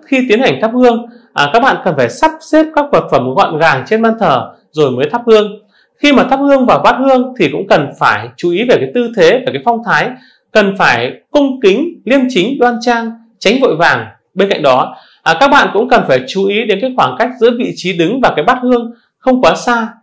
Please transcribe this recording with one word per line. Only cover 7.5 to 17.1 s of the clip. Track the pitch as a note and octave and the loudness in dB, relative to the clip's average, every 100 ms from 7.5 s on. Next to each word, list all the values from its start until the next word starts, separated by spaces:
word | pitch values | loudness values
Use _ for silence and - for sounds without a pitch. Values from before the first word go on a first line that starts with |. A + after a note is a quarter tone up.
cũng | E3+ - | -2 0
cần | F#3+ C#3 - | 0 0 -2
phải | C3 G#2 A#2 - | -2 0 -6 -6
chú | F3 | -4
ý | F3 B3 | -2 0
về | F#3+ | 0
cái | G3+ | 0
tư | B3 A#3 A3+ | -4 -4 2
thế | E3+ B3 - | 2 2 -2
và | |
cái | C#3 | -4
phong | A#3+ A3+ A3 | -2 -4 -2
thái, | D#3 G#3 B3+ _ _ _ | -2 -2 -8 _ _ _
cần | A3 G3+ F#3+ | 0 0 0
phải | D#3 A#2+ B2+ - _ | 0 0 -2 -8 _
cung | D4 C#4 B3+ | 0 0 0
kính, | G3 G#3+ E4+ - | 0 0 -2 -8
liêm | G#3 C4+ B3+ | -2 0 0
chính, | F#3 G3+ C#4 | -2 -2 0
đoan | A#3+ A3+ | -2 0
trang, | A#3+ A#3 A3+ - _ _ | -2 -2 -4 -10 _ _
tránh | F#3 C4 | -2 2
vội | C4 D#3 | 0 2
vàng. | D#3+ B2 G#2 - _ | 0 0 -4 -16 _
Bên | F3+ G3 | -4 -2
cạnh | G3 | 0
đó, | C#3+ B2+ E3 - _ _ | 2 2 0 -8 _ _
à, | D#3 E3+ | -2 2
các | C#4 | 2
bạn | C#4+ G3+ | 4 2
cũng | G3 B3 | 0 2
cần | A#3 - | 2 2
phải | C3 - | 0 0
chú | F#3+ G3 | -2 -2
ý | G#3 | -2
đến | A#3 G#3+ | -2 -2
cái | C4 B3+ | -2 -2
khoảng | C3 | -2